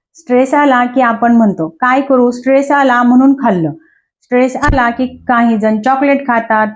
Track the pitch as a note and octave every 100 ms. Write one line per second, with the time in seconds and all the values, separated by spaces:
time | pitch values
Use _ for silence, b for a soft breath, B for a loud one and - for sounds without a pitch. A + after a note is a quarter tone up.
0 | _ _ - B3 C4 D4 D4 B3 B3 C4
1 | A#3+ G#3+ A#3+ A#3 G#3+ F#3 D#3+ - B3 C4
2 | C#4 B3+ B3 B3 C4 C4+ C#4 C#4+ C4+ A#3+
3 | B3 B3 C4+ C4+ B3 F#3 D#3 D3+ b b
4 | b _ - B3 B3+ B3+ D4 C#4 A#3 A#3+
5 | B3+ B3+ - A#3+ A#3 A3 G#3+ G#3+ A#3 C4+
6 | C#4 C#4 C#4 A#3 A3+ A3 G#3+